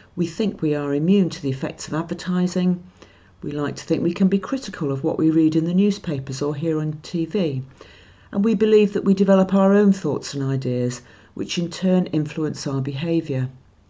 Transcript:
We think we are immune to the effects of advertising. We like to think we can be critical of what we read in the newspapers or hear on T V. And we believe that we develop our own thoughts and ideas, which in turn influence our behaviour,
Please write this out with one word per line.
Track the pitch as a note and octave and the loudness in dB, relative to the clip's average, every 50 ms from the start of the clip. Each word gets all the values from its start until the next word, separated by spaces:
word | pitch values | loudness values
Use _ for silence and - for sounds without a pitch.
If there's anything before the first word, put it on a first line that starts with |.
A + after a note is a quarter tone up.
| - _ - | -20 _ -6
We | F3 F3 | -4 -4
think | F3 - - A3 F#3+ - - | -4 -2 -2 -2 -2 -2 -2
we | D#3+ D3+ D3 | -2 -2 0
are | D3 D3 C#3+ C#3+ | 0 -2 -2 -2
immune | D3 D#3 F3 G3 G3+ F3+ D#3 | 0 2 4 4 4 2 0
to | - - | -2 -6
the | - C#3 | -6 -4
effects | C3 C3+ - - - - - - | -4 -4 -6 -8 -8 -10 -10 -6
of | D3 | -6
advertising. | D#3 E3 D#3+ F3 F3 - F#3 F3+ F3+ F3+ F3+ - F#3 F3+ F3+ F3+ F3+ - - - - - - _ _ _ _ _ _ | -6 -4 -6 -8 -8 -6 -4 -2 0 0 0 0 0 0 0 0 -2 -4 -14 -20 -20 -20 -20 _ _ _ _ _ _
We | - D3+ | -10 -8
like | C#3+ D3 D3 C3+ C3 | -6 -4 -4 -6 -6
to | - - | -6 -4
think | - E3 - | -2 -2 0
we | - E3+ | 0 -2
can | F3 - G3 F#3 | 0 2 2 2
be | F#3+ G3+ | 2 0
critical | - - C4+ B3+ - - - - D#3+ C#3 | -2 -2 -6 -6 -6 -8 -8 -6 -4 -4
of | C3+ C3+ | -4 -2
what | C#3 D#3+ - - | -2 -2 0 0
we | D#3 D#3+ | 2 2
read | D#3 E3 D#3+ D#3 D#3 | 4 4 4 4 2
in | E3 E3 | 2 0
the | E3+ F3 | 2 2
newspapers | F#3 G3+ G#3 G3 - - F3+ D3+ C3 C3+ - C3 - | 4 4 2 2 -2 -4 -6 -6 -6 -6 -6 -6 -4
or | D3 D3 D3+ | -4 -4 -4
hear | C#3+ E3 E3 D#3 D#3 | -2 -2 -2 0 0
on | D#3 D3+ D3+ - | -2 -4 -6 -8
T | - - - E3+ E3 | -10 -6 -4 -4 -4
V. | D#3 - G#3 F3+ D3+ C3 C3 C3 - - - - - - - - - - _ _ - | -2 -2 -2 -2 -2 -2 -4 -8 -10 -14 -20 -20 -20 -20 -20 -20 -20 -20 _ _ -6
And | - G3+ G3+ | -2 0 2
we | A3+ A3 | 2 2
believe | G3 A3 G#3+ G#3+ G#3+ G#3 G3 | 2 4 6 6 6 6 4
that | - - - | 2 0 2
we | G3 F#3+ | 2 4
develop | F#3 G3 F#3 G3 F#3+ F#3+ F#3+ F#3+ | 4 4 6 6 6 4 4 4
our | G3 F#3+ G3 | 4 4 6
own | G3 G#3 G#3 G3+ | 6 6 6 4
thoughts | G3 G3 - D3+ B2+ - - - - | 4 2 0 -4 -4 -4 -6 -8 -6
and | C#3+ | -4
ideas, | C3+ C3+ C3+ C3 C3 B2+ B2 B2 B2 B2 B2+ - - - - - - _ - | -2 -2 -2 -2 -2 -2 -2 -2 -2 -4 -4 -6 -14 -20 -20 -20 -20 _ -10
which | - G2+ - - F3 | -10 -8 -6 -4 -4
in | E3+ E3 | -4 -4
turn | - - F#3 F#3 F#3 F#3 F3+ | -4 -2 0 2 2 2 2
influence | - - D#3 D#3 D3+ - E3 D#3 D3 C#3 - - | 0 0 -2 -2 -2 -4 -4 -4 -4 -4 -6 -6
our | D3 C3+ C3+ | -4 -4 -4
behaviour, | C3+ C#3 C3+ C3+ E3+ E3 E3+ E3 D#3+ - C3+ C3 B2+ C3 - - _ _ _ _ _ _ | -4 -4 -4 -4 -2 0 0 0 0 -2 -2 -4 -4 -4 -8 -12 _ _ _ _ _ _